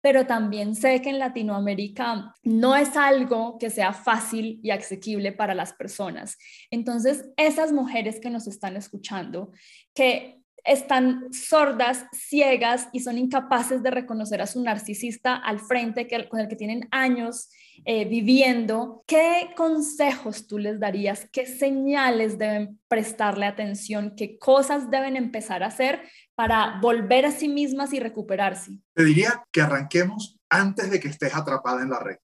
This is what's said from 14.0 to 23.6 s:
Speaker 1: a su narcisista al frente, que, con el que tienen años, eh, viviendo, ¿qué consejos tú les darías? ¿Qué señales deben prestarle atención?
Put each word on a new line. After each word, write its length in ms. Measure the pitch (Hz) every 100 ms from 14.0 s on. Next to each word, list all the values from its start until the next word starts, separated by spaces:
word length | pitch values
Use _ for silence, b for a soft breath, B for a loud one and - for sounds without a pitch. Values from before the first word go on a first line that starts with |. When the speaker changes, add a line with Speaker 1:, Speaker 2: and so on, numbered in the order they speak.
| 254 220 208 208
Speaker 1:
a 60 | 202
su 140 | 247
narcisista 720 | 240 208 214 202 240 220 254 254
al 240 | 220 208
frente, 480 | 208 247 233 220 240
que, 200 | 233 -
con 120 | 226
el 80 | 214
que 80 | 220
tienen 300 | 214 233 -
años, 580 | 269 262 240 233 247 - b b b -
eh, 200 | 220 202
viviendo, 1000 | 233 214 262 262 240 220 220 247 - -
¿qué 440 | 311 330 349 349 -
consejos 920 | 330 311 294 - 285 262 220 208 -
tú 100 | 208
les 220 | 208 214
darías? 480 | 208 196 202 208 -
¿Qué 140 | - 254
señales 920 | 254 277 269 269 285 262 233 220 202
deben 420 | 214 208 208 - -
prestarle 560 | 226 214 - 214 202 202
atención? 680 | 202